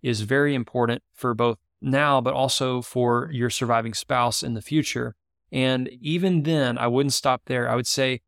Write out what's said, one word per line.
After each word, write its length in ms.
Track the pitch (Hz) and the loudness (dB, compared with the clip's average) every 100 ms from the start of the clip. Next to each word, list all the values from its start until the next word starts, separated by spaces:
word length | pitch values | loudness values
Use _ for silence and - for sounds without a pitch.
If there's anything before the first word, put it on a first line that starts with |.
is 200 | 131 113 | -2 -2
very 340 | 107 135 143 139 | 0 2 2 0
important 480 | 117 127 117 120 _ | -2 0 0 0 _
for 220 | _ 127 113 | _ -4 0
both 240 | 120 113 _ _ | 0 0 _ _
now, 380 | 135 135 147 139 | -2 2 4 2
but 140 | 123 | 2
also 480 | 135 131 - 131 127 | 0 0 0 0 -2
for 480 | 120 127 120 120 143 | -4 0 2 2 0
your 180 | 139 120 | -2 -2
surviving 440 | - 123 117 113 | -2 0 0 0
spouse 480 | 113 - 127 120 110 | -8 -2 0 0 -2
in 120 | - 113 | -4 -6
the 60 | |
future. 540 | - 151 - - 123 113 _ _ _ | -2 -2 0 -4 -6 -10 _ _ _
And 360 | 139 131 131 127 123 | -2 0 0 -4 -8
even 420 | 135 170 190 175 | -4 0 2 2
then, 340 | 147 160 131 120 | 2 2 0 0
I 100 | 120 | 0
wouldn't 260 | 123 143 | 2 2
stop 300 | 131 139 127 - | 0 0 0 0
there. 240 | 127 120 | -2 0
I 60 | 120 | 0
would 120 | 123 | -2
say 340 | - 131 127 | 0 0 -2